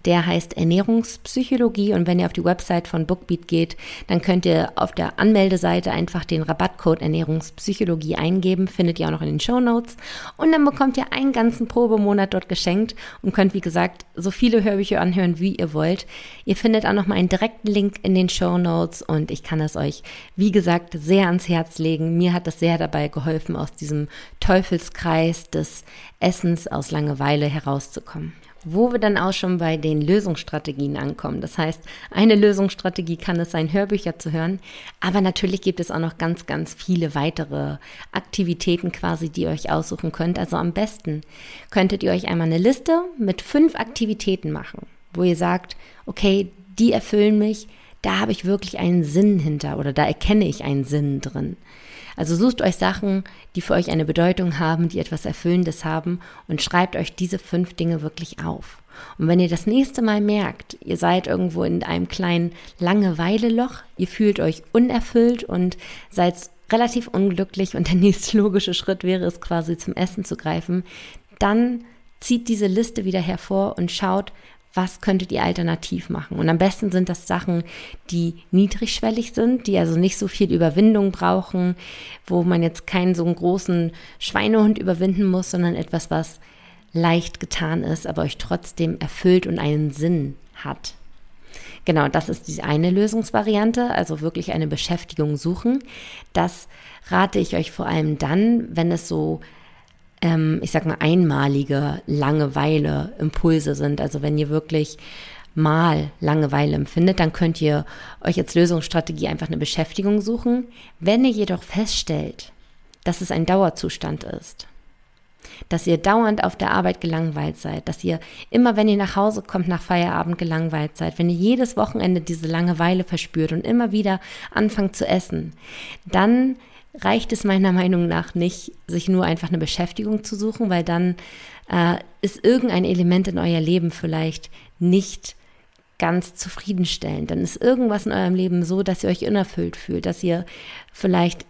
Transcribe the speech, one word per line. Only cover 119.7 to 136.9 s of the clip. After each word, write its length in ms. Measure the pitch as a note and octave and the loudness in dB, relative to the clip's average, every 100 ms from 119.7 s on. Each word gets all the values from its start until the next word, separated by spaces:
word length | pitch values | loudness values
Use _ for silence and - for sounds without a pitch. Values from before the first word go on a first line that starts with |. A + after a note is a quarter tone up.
| F3 | -2
Feierabend 560 | - F3+ F3 E3 E3 F3 | 0 0 2 0 -2 -2
gelangweilt 600 | E3+ D#3+ E3 D#3 D3+ - | -2 0 -2 -2 -4 -4
seid, 200 | E3 D#3+ | -4 0
wenn 120 | E3+ | 0
ihr 60 | E3+ | 2
jedes 420 | G3+ B3+ A#3+ - | 2 4 2 0
Wochenende 440 | G#3+ A3 F#3 F3+ | -2 0 0 0
diese 260 | E3 E3 D#3+ | -2 -6 -2
Langeweile 560 | E3 F3 E3 E3+ F#3 | 0 0 2 2 2
verspürt 480 | F3+ E3+ - E3 D#3 | 0 -6 -4 -2 0
und 140 | E3 - | -2 0
immer 260 | A#3 A#3 | 0 2
wieder 280 | G#3+ G3+ F#3+ - - - | 0 0 -2 -6 -16 -8
anfangt 440 | - G#3+ G#3+ G3 - | -2 0 0 -2 -2
zu 120 | - | 0
essen, 460 | F#3 - E3 D#3+ - - - - - F3 | 0 0 -6 -6 -12 -18 -16 -16 -16 -2
dann 520 | F#3 G3+ B3 C4 B3+ - - - - | 2 4 4 2 -2 -10 -20 -20 -4
reicht 300 | F#3+ A3+ - | 0 0 0
es 120 | A3 | -2
meiner 280 | G#3 F#3+ F#3+ | 2 4 4
Meinung 360 | F3+ F#3 F3 E3+ | 4 4 2 2
nach 280 | E3 E3 F3 | 0 -2 -2
nicht, 360 | F3 - - - - | -2 -4 -12 -16 -6
sich 220 | E3+ F#3+ | -4 2
nur 140 | F#3 | 2
einfach 260 | E3+ E3 D#3+ | 2 0 -2
eine 80 | E3+ | -2
Beschäftigung 680 | D#3+ - F3 - G#3 G#3+ | -2 -2 -4 -4 -4 -4
zu 120 | G#3+ G3+ | -4 -4
suchen, 340 | G#3+ A3 G#3+ | -4 -2 0
weil 140 | F3+ | 0
dann, 320 | E3+ E3+ F3+ F3 - - - - - | 0 0 0 -2 -10 -20 -20 -20 -4
äh, 280 | F3+ E3+ F3 - - | 2 2 0 -4 -6
ist 220 | G3+ - | -6 2
irgendein 420 | A3 B3+ B3 F3+ F#3 | 4 4 2 2 2
Element 420 | F3+ F3 F3+ F#3+ | 2 4 2 2
in 100 | F3 | -2
euer 220 | E3+ E3 | 0 0
Leben 320 | D#3 F3+ E3 | 2 0 0
vielleicht 580 | - E3+ D#3+ D#3+ D#3+ - - - - | -4 -4 -2 -4 -6 -12 -20 -20 -2
nicht 560 | F3 F#3+ G3 - - - _ _ _ _ _ - | 4 4 2 -8 -14 -18 _ _ _ _ _ -4
ganz 360 | E3+ F3+ - - | 0 0 -2 -6
zufriedenstellend. 960 | F#3 - G3+ F#3 F3 | -10 -8 -4 -2 -2